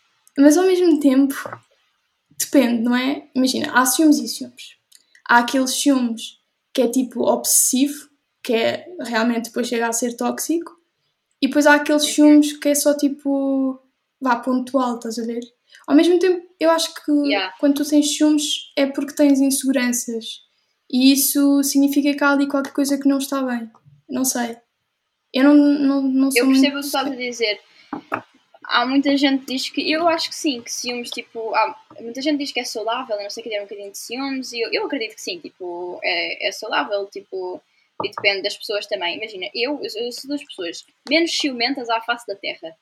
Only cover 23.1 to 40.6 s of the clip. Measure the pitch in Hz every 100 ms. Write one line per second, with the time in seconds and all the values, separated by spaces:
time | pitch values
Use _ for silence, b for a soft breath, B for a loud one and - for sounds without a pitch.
23.1 | 277 269 277 254 240 226 _ _ _ -
24.1 | 254 262 247 233 233 _ _ _ _ _
25.1 | _ _ 254 277 294 285 285 277 277 269
26.1 | 262 269 254 269 262 277 277 285 285 269
27.1 | 247 247 240 220 202 _ b b - -
28.1 | - - _ _ _ - 240 247 277 277
29.1 | 277 277 269 262 254 - - - 311 339
30.1 | 330 - - 320 240 233 - 240 240 240
31.1 | 247 - 226 220 208 214 - - - 233
32.1 | 254 277 294 277 247 247 226 214 240 240
33.1 | 208 202 226 226 208 202 202 202 202 -
34.1 | 240 277 269 247 240 220 - 381 285 220
35.1 | - - 175 180 - 180 175 180 180 185
36.1 | 170 170 170 175 - 214 - 254 202 196
37.1 | 202 196 190 180 190 _ _ _ - -
38.1 | - 202 196 202 - - 208 208 202 175
39.1 | 175 226 196 180 233 247 294 226 220 240
40.1 | 240 262 285 - -